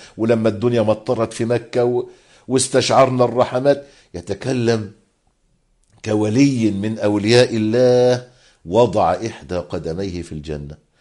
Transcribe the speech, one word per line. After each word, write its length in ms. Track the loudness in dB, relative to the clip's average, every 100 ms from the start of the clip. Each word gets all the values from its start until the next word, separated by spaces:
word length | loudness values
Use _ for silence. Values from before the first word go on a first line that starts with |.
| -18 -6
ولما 320 | 0 0 0
الدنيا 340 | 0 0 0
مطرت 500 | 0 -2 -2 -4 -4
في 120 | -4
مكة 400 | -4 -4 -4 -2
و-، 240 | 0 -2 -6 -14 _ _ -4
واستشعرنا 760 | -2 0 0 2 4 4 2
الرحمات". 640 | 0 2 0 0 0 0 -4 _ _
يتكلم 760 | -16 -10 -8 -4 -2 0 0 -4 -14 _ _ _ _ _ _ _ _ _ _
كولي 640 | -4 -2 0 4 2 4 0
من 280 | 0 -4 -2
أولياء 580 | -2 0 4 4 4 2
الله 720 | 0 2 4 4 4 0 -4 _ _ _
وضع 480 | -2 2 2 2 0
إحدى 440 | 0 -6 -10 -8 -8
قدميه 640 | -6 -8 -6 -6 -6 -8
في 100 | -10
الجنة. 540 | -12 -10 -10 -10 -16 _ _